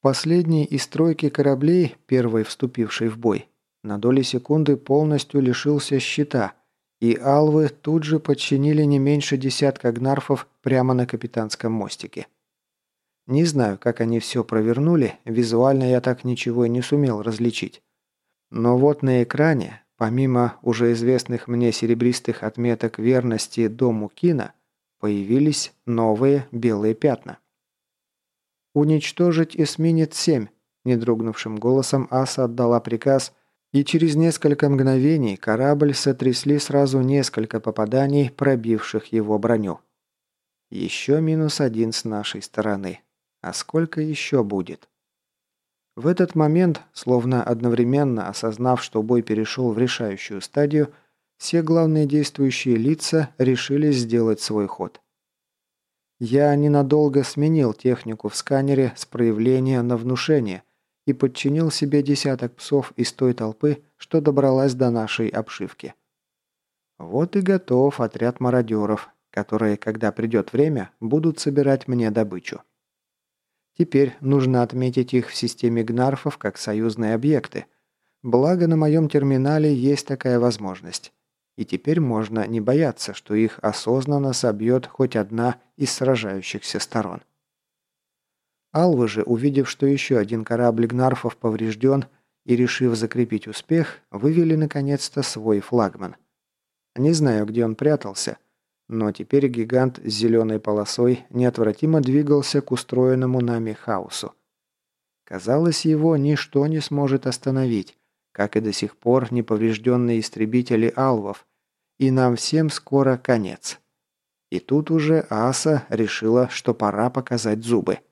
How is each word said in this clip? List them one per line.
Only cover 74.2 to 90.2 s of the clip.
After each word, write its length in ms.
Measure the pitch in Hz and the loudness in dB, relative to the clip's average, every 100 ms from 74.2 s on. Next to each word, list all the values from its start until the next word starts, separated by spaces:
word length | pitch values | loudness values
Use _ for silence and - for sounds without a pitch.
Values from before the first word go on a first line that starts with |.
| 135 139 131 127 | 0 2 2 2
отметить 520 | 120 123 127 123 123 | 0 -2 -2 -2 0
их 160 | 127 120 | 0 -2
в 60 | - | -6
системе 480 | 120 - 120 117 113 | -6 -2 -2 0 -2
гнарфов 520 | 117 131 135 151 - | 0 0 0 -6 -6
как 200 | 104 - | -8 -6
союзные 580 | - 107 113 107 110 113 | -6 -2 -2 -2 -2 0
объекты. 500 | 139 147 - - - _ _ _ _ _ | 0 0 -2 -12 -14 _ _ _ _ _
Благо, 440 | 123 120 143 180 165 | 0 2 4 2 2
на 80 | 160 | 2
моем 320 | 156 156 156 | 2 2 2
терминале 680 | 151 139 135 135 156 151 | 2 2 2 2 2 2
есть 320 | 139 131 143 - | 2 2 0 -2
такая 320 | 135 127 123 | -6 0 2
возможность. 760 | 123 104 101 90 85 87 - _ _ _ _ - | 2 -2 -8 -12 -12 -14 -14 _ _ _ _ -12
И 80 | |
теперь 380 | 110 92 - 165 | -8 -6 -2 0
можно 440 | 143 110 107 110 104 | 0 -2 -2 -4 -4
не 140 | 113 | -4
бояться, 540 | 107 139 156 110 - | 0 2 0 -2 -12
что 220 | 101 _ 107 | -14 _ 0
их 220 | 110 - | 0 0
осознанно 720 | 107 104 - 131 131 143 139 | -4 -4 -2 -2 0 -2 0
собьет 520 | 123 123 104 110 127 123 | -2 -2 0 0 0 -2
хоть 300 | - 131 113 | -2 -2 0
одна 460 | 101 113 120 123 _ _ | -4 -2 -4 -4 _ _
из 160 | 135 | -6
сражающихся 880 | - 131 127 110 98 92 107 - 104 | -2 0 0 0 -6 -8 -10 -8 -8
сторон. 400 | - 120 101 87 _ _ _ _ _ _ _ _ _ _ _ _ _ _ _ | -4 -4 -6 -10 _ _ _ _ _ _ _ _ _ _ _ _ _ _ _
Алвы 340 | 160 180 139 117 | 0 2 4 0
же, 160 | 104 | 0
увидев, 460 | - 117 139 139 131 | -2 0 2 0 -2
что 160 | - 139 | 0 0
еще 320 | 139 - | 0 0
один 260 | 127 | 0